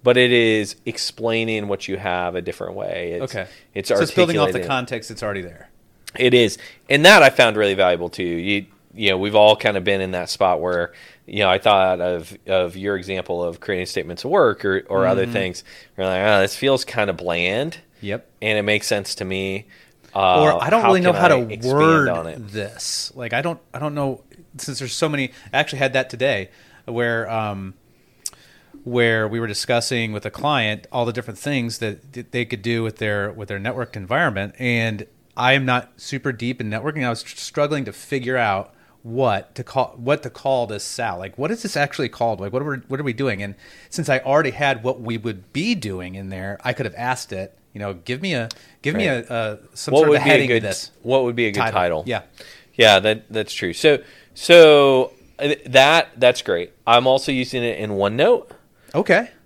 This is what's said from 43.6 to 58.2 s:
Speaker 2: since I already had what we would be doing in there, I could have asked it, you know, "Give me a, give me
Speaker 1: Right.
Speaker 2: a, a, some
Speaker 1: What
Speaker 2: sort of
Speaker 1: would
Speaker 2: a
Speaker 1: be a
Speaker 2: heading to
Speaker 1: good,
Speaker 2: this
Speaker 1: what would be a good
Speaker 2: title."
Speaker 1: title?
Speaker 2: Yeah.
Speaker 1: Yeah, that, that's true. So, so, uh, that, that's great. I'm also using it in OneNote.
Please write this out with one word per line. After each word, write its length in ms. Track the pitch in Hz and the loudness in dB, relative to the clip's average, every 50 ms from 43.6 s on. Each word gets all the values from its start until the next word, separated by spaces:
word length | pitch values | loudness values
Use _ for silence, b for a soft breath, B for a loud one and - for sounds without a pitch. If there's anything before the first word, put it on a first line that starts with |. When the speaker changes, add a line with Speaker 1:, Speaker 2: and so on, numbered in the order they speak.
| b b b b b b | b b b b b b
Speaker 2:
since 180 | - - 156 - | -8 -8 -2 0
I 100 | 135 127 | 0 0
already 320 | - 131 135 151 160 135 | 2 2 2 2 2 0
had 320 | 117 - 147 139 135 113 110 | -2 -2 -2 -2 -2 -2 -2
what 180 | 127 135 - | -6 -6 -4
we 160 | 117 113 117 | -6 -6 -6
would 340 | 113 107 117 107 92 95 _ _ | -4 -4 -6 -8 -8 -14 _ _
be 200 | 135 175 226 240 | -6 -2 -2 -2
doing 400 | 185 117 104 95 92 90 90 90 | -4 -4 -8 -8 -8 -10 -10 -12
in 140 | 95 98 95 | -12 -10 -10
there, 300 | 95 92 92 98 101 - - | -10 -10 -8 -10 -10 -6 -6
I 100 | 127 120 | -6 -4
could 120 | - 131 | -4 -6
have 100 | 107 - | -8 -8
asked 360 | - 120 123 127 - - - 107 | -6 -4 -4 -4 -6 -8 -10 -10
it, 240 | 92 95 - _ _ _ _ _ | -10 -10 -12 _ _ _ _ _
you 60 | 104 | -10
know, 140 | 104 101 98 | -8 -8 -10
"Give 280 | 87 87 - 123 135 | -10 _ -8 -8 -6
me 120 | 175 196 170 | -4 -4 -4
a, 140 | 123 113 113 b b b b b b | -4 -6 -8 b b b b b b
give 140 | - 139 160 | -6 -4 -2
me 120 | - - 156 | -2 -2 -2
Speaker 1:
Right. 160 | 135 120 117 - | -2 -4 -6 -6
Speaker 2:
a, 40 | 123 117 113 107 107 - - - _ | -6 -4 -4 -6 -8 -10 -16 -20 _
a, 40 | |
some 160 | - - - 131 | -12 -4 2 4
Speaker 1:
What 60 | 147 | 6
Speaker 2:
sort 80 | 160 | 6
of 20 | 151 | 6
Speaker 1:
would 120 | 147 143 | 6 4
Speaker 2:
a 20 | 135 | 4
Speaker 1:
be 60 | 139 | 4
a 20 | |
Speaker 2:
heading 160 | 151 131 139 127 | 4 4 4 2
to 40 | 120 | 0
Speaker 1:
good, 80 | 113 104 | 0 0
Speaker 2:
this 280 | 101 95 - - - _ _ _ | -2 -6 -6 -10 -16 _ _ _
Speaker 1:
what 200 | 117 131 135 127 | 0 2 2 2
would 120 | 120 120 | 0 0
be 120 | 117 120 | 0 -2
a 40 | 107 | 0
good 80 | 101 101 | 0 0
Speaker 2:
title." 200 | 117 117 104 98 | -2 0 0 0
Speaker 1:
title? 240 | 90 87 82 78 78 | 0 0 0 -4 -4
Speaker 2:
Yeah. 160 | 117 117 101 - _ B B B B B B B B B | -4 -6 -6 -6 _ B B B B B B B B B
Speaker 1:
Yeah, 240 | - 117 110 101 95 | 6 6 8 8 6
that, 320 | 95 110 107 110 - _ | 4 2 -2 -2 -6 _
that's 220 | 104 110 104 - - | -6 -6 -6 -6 -8
true. 200 | - - 90 82 | -6 -6 -6 -6
So, 260 | - - 156 143 - B B B B B B B | 2 4 4 4 4 B B B B B B B
so, 800 | - - - 170 175 165 156 151 143 143 139 135 131 127 - - _ _ _ _ - | -14 4 8 10 12 12 12 10 8 8 6 4 4 2 0 -6 _ _ _ _ -8
uh, 160 | 139 143 151 - - | -4 -4 -4 -4 -6
that, 420 | 127 127 135 131 143 160 170 - - - | 2 4 6 6 6 6 4 2 -2 -4
that's 240 | 120 127 123 123 - | 4 4 4 4 2
great. 300 | - - 95 85 87 - _ _ _ | -2 -2 -2 -2 -2 -8 _ _ _
I'm 180 | - 117 120 127 | 4 4 6 6
also 240 | 131 131 135 - - | 4 2 2 0 -2
using 320 | 139 127 127 123 - 127 120 | -2 -2 -4 -4 -4 -4 -4
it 160 | 117 110 78 | -4 -4 -4
in 120 | 107 107 | -6 -6
OneNote. 580 | 104 98 98 101 107 123 | -2 0 0 0 0 2